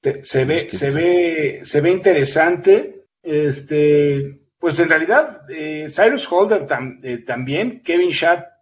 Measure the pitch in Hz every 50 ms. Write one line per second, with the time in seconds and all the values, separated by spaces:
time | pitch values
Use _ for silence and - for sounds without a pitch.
0 | _ 139 131 - - - - - 135 139 156 170 - - - 185 147 139 139 151
1 | 170 175 175 180 175 170 165 156 151 131 - - - - - 147 147 175 185 185
2 | - 196 180 151 135 131 - 160 160 170 180 170 175 196 196 226 294 - - -
3 | _ _ _ _ _ 170 151 151 151 147 135 143 - - 151 151 147 147 147 147
4 | 147 147 143 139 139 139 - _ _ _ _ _ - 170 147 165 170 156 160 160
5 | 165 175 220 285 311 - - - - - 190 160 151 156 151 151 156 151 - -
6 | 202 233 277 254 - - 175 180 202 214 214 202 143 - 147 123 127 131 127 -
7 | - 131 123 113 - - 123 120 127 131 139 160 208 254 233 - _ - 170 175
8 | 180 180 147 - 165 165 175 175 175 - _ _